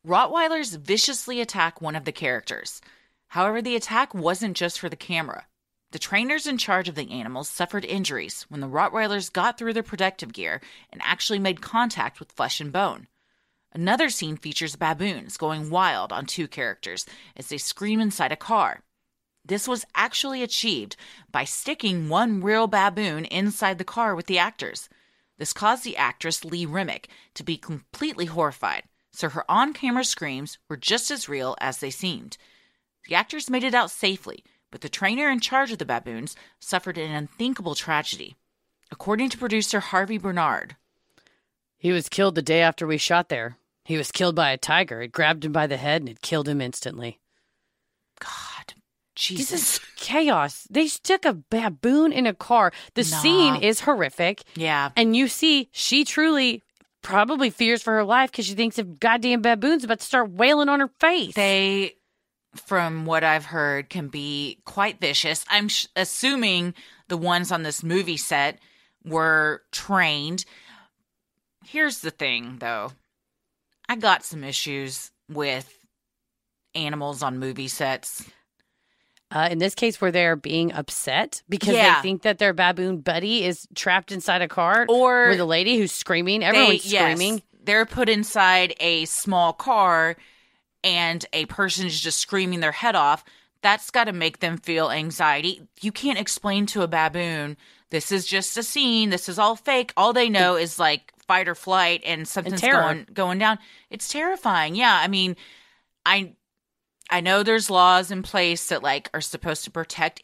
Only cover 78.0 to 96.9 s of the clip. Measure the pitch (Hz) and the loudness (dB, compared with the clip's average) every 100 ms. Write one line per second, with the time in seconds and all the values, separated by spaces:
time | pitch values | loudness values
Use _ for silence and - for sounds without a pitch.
78 | - - - _ _ _ _ _ _ _ | -6 -14 -16 _ _ _ _ _ _ _
79 | _ _ _ 151 170 165 190 - 233 - | _ _ _ -2 0 2 0 2 -2 2
80 | 185 175 170 160 147 160 170 151 143 - | 2 4 2 0 -2 0 0 -2 -6 -6
81 | - 143 233 - - 202 208 233 202 151 | -2 0 -2 -6 -6 -2 2 6 6 6
82 | 190 190 214 190 202 170 180 180 185 175 | 4 0 0 2 2 4 2 2 -2 -2
83 | 156 165 208 233 185 165 - - 190 185 | -2 -2 0 0 0 -4 -8 -6 2 2
84 | - 190 - 180 165 - 170 220 240 247 | 0 -6 0 0 0 0 4 4 4 4
85 | 254 247 240 180 165 165 196 240 190 - | 6 6 4 4 2 2 2 2 2 -2
86 | - 220 180 214 180 214 214 214 202 202 | -2 0 0 0 4 6 6 4 2 2
87 | 156 165 190 220 - _ - 214 220 247 | 2 2 0 -2 -6 _ 0 2 2 0
88 | 226 214 214 214 185 185 180 - 170 165 | 2 2 0 4 6 6 4 0 0 0
89 | 165 - 208 185 170 165 269 220 185 165 | 0 -4 0 4 4 2 2 4 6 6
90 | 165 165 - _ _ _ _ _ 185 175 | 2 0 -12 _ _ _ _ _ 0 2
91 | 170 170 - 156 151 - 190 185 185 156 | 0 -2 -4 -4 -4 -2 -2 0 -2 -2
92 | 160 - - 196 185 175 156 - 233 190 | -2 -2 -2 -2 0 0 -2 0 2 4
93 | 143 151 - _ _ _ 202 208 - 247 | 4 2 -2 _ _ _ 0 0 0 0
94 | 220 175 160 - 170 165 - 160 156 147 | 0 0 -2 -2 -4 -4 -2 0 2 0
95 | 160 156 156 143 170 - - _ 208 - | -4 0 2 2 0 -6 -12 _ -6 -4
96 | 277 220 214 - 208 196 202 208 170 | -2 -2 -4 -4 -2 0 0 0 0